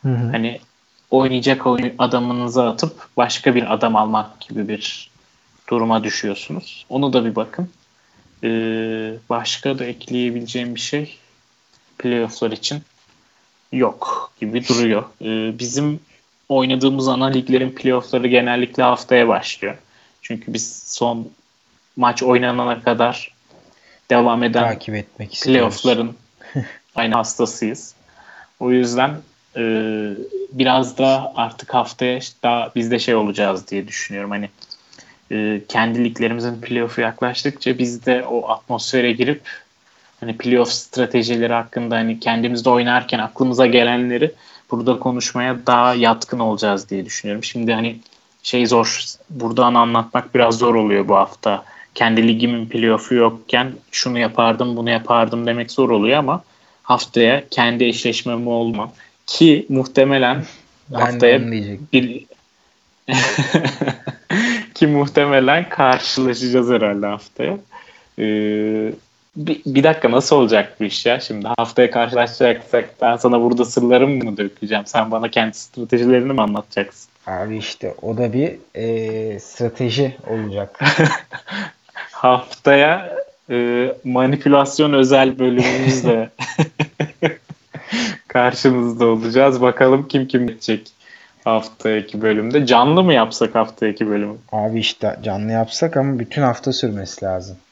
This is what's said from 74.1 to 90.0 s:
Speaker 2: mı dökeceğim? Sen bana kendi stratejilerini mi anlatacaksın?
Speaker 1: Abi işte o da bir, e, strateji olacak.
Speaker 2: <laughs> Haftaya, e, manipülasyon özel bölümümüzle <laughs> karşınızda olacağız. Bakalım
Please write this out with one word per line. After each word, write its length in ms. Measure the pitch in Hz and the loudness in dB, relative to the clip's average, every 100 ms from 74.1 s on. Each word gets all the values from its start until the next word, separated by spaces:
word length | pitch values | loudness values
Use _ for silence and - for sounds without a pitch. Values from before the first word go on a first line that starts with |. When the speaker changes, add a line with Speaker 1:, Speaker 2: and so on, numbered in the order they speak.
| 139 | 0
Speaker 2:
mı 140 | 113 101 | -4 -4
dökeceğim? 480 | 101 - 104 107 101 | -6 -6 -6 -6 -2
Sen 260 | 117 110 | -2 0
bana 180 | 113 113 | -2 -2
kendi 260 | 117 110 104 | 0 -2 -4
stratejilerini 760 | - - 117 120 120 127 131 | -16 -12 -2 2 4 4 4
mi 80 | 135 | 0
anlatacaksın? 680 | 104 104 - - 101 - - _ - | 0 -2 -6 -6 -6 -10 -20 _ -10
Speaker 1:
Abi 300 | 92 101 110 | -8 -6 -8
işte 380 | 104 - 101 - | -10 -10 -10 -10
o 160 | 104 113 | -8 -2
da 160 | 123 | -2
bir, 220 | 117 151 - - - | 0 -2 -4 -16 -8
e, 640 | 113 113 113 110 110 101 | -4 -4 -4 -4 -6 -8
strateji 800 | - - 120 113 123 110 135 127 - | -14 -6 -6 -2 -4 0 -2 -2 -8
olacak. 520 | 113 107 98 98 - | -6 -4 -6 -8 -2
Speaker 2:
<laughs> 160 | 143 - 156 - - - - 202 202 _ _ - - | -2 2 2 0 -8 -20 -14 -12 -12 _ _ -20 -18
Haftaya, 1080 | - 127 123 - - - 139 147 175 127 - 554 _ - | 0 2 2 0 -2 4 6 6 2 -4 -8 -10 _ -6
e, 380 | 120 120 120 127 - | -2 0 0 -2 -4
manipülasyon 920 | 127 127 131 143 143 143 139 - 151 | -2 0 2 2 6 6 4 2 2
özel 460 | 139 131 135 131 127 | 4 6 6 4 2
bölümümüzle 920 | 127 123 123 127 131 131 123 113 113 - 131 - 156 _ 156 _ 160 - 156 | 0 2 2 2 0 2 2 0 -2 -8 -10 -2 -4 _ -8 _ -6 -2 -4
<laughs> 960 | - _ - _ 160 - 226 233 190 _ | -4 _ -20 _ -20 -8 -4 -4 -6 _
karşınızda 800 | 131 123 127 139 127 120 117 120 | 2 2 4 2 4 0 2 2
olacağız. 560 | 113 113 120 139 131 | 2 2 4 4 4
Bakalım 460 | 123 120 131 135 | 2 4 4 4